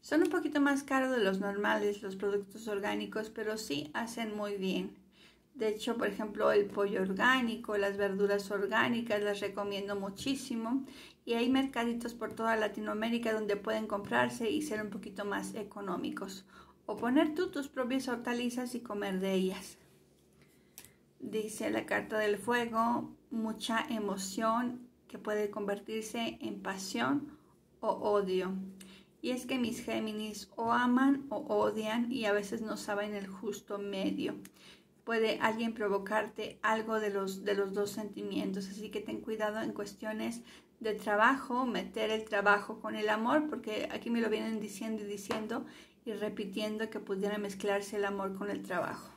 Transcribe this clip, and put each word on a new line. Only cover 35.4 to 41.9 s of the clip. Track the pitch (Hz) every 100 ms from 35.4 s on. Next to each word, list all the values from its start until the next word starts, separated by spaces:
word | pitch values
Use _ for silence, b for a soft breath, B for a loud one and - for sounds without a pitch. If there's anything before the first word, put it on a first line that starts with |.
alguien | 220 220 233
provocarte | 226 208 196 196 214 214 - 214 -
algo | 214 220 220 220
de | 214
los, | 196 190 190
de | 196
los | 202 196
dos | 196 202
sentimientos, | - 208 196 202 190 190 190 190
así | 202 208
que | 214
ten | 208 220
cuidado | - 220 214 214
en | 220
cuestiones | 208 208 - 214 220 220 233 B B B _
de | 220
trabajo, | 208 220 208 226 269 - 247 254
meter | 196 190